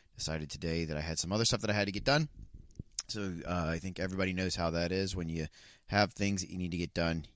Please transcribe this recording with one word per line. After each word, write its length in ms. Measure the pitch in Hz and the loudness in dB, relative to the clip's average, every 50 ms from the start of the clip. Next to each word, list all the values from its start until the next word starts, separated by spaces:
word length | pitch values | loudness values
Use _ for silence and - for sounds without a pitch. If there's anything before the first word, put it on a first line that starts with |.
| - _ - | -20 _ -10
decided 340 | - - - 78 80 76 71 | -6 -4 -4 -2 -4 -4 -6
today 360 | - - 87 82 82 85 85 | -8 -6 -2 -2 0 0 0
that 100 | 78 78 | -2 -2
I 60 | 76 | -4
had 180 | 76 82 80 - | -2 -2 -2 -2
some 120 | - 85 | 0 0
other 140 | 98 107 113 | 2 2 4
stuff 160 | - 123 104 | 4 2 2
that 80 | 104 104 | 0 0
I 40 | 104 | 2
had 140 | 104 101 101 | 2 2 0
to 40 | |
get 120 | 95 101 - | 0 0 2
done. 260 | - 139 151 160 147 - - - - - - - - - - - - - - - - | 4 4 4 4 0 -4 -12 -18 -16 -16 -18 -18 -18 -16 -16 -16 -14 -8 -10 -8 -6
So, 260 | - 107 101 95 87 82 64 | -4 -4 -4 -4 -4 -4 -4
uh, 220 | - 90 90 82 78 | -2 0 0 0 0
I 120 | 82 82 | 0 -2
think 200 | 90 95 90 - | -4 -6 -4 -4
everybody 320 | 90 92 92 95 95 95 | -4 -2 0 0 0 0
knows 240 | 92 90 92 92 - | 2 0 0 0 0
how 140 | 90 85 82 | 2 0 2
that 220 | 82 85 85 87 | 2 2 2 2
is. 240 | 92 95 98 92 92 | 2 0 0 0 -2
When 120 | 90 85 82 | -2 -2 -2
you 200 | 82 82 78 73 - - - - - - _ - | -2 -2 -4 -4 -6 -12 -20 -20 -20 -18 _ 0
have 260 | - 104 104 90 - | 4 4 4 4 2
things 280 | - 104 101 101 92 | 0 0 0 2 0
that 80 | 92 - | -2 -4
you 80 | 92 92 | -4 -4
need 140 | 90 87 | -4 -2
to 60 | 85 85 | -2 -2
get 160 | 87 80 - | -2 -2 0
done, 320 | - 82 85 82 82 78 - - | 2 2 2 2 0 -2 -6 -12